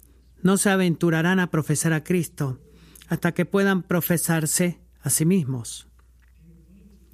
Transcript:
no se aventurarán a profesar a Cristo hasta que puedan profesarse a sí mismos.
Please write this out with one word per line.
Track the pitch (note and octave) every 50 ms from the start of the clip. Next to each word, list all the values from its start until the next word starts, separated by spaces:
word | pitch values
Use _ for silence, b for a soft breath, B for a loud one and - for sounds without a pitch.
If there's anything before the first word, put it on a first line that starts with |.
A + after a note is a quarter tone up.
| - _ _ _ _ _ - -
no | - F3+ G3+
se | F#3+ - G3+
aventurarán | F#3+ F#3+ F#3 F3+ D#3 - F3 E3+ D#3+ D#3+ D#3+ F3+ F#3+ F#3+
a | F3+ E3+
profesar | - D#3 - - D3 - - E3
a | D#3+ D3+ -
Cristo | - F3+ F3+ D#3 - - - C#3 C3 B2 - - B B B B B B B B B
hasta | E3+ - - E3+
que | - F3+ F3
puedan | - - G3 G3 G3 F#3+ F3+
profesarse | - - F3+ E3+ - - F3 D#3+ - - E3 D#3+ D#3 D3+ - - F3+ F3 E3+ - - - _ _
a | - A#3+
sí | - - D#3+
mismos. | E3+ G3 F#3+ C3+ B2+ C3 A#2+ A2 - - - - - _ _ _ _ _ _ _ _ _ D3 D#3+ - - - - _ G3 G3+ - - - - - _